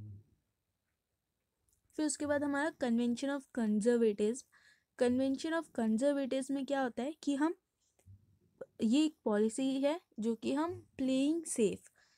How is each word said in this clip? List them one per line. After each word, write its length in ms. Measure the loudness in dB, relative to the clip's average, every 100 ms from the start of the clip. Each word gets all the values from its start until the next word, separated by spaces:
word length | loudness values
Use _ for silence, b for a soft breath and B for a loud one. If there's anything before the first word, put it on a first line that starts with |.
| -14 -16 -20 _ _ _ _ _ _ _ _ _ _ _ _ _ _ _ _ -4
फिर 100 | -4
उसके 200 | -2 -2
बाद 180 | -2
हमारा 280 | 0 0 -2
convention 580 | -2 0 2 0 0 -2
of 140 | -4 -6 -2
conservatism। 840 | 0 2 4 4 4 2 0 -2 -8 b b b b -2
convention 600 | 0 2 0 -2 -2 -2
of 100 | -4 -2
conservatism 720 | 0 2 2 2 0 -2 -2
में 140 | -4 -2
क्या 180 | -2
होता 200 | -2 -4
है 100 | -6 -6
कि 120 | -2 0
हम, 200 | 0 -2 _ _ _ _ -20 -20 _ _ _ -18 -16 -2
ये 220 | 2 2 2
एक 100 | -2 -2
पॉलिसी 560 | 2 0 0 -2 0
है 200 | 0 -2 -8 -6
जो 160 | -4 -2
कि 180 | -2
हम 340 | -2 -2 -4 -10 -6
playing 580 | 0 2 2 0 -2 0
safe, 320 | 0 0 -12 _ b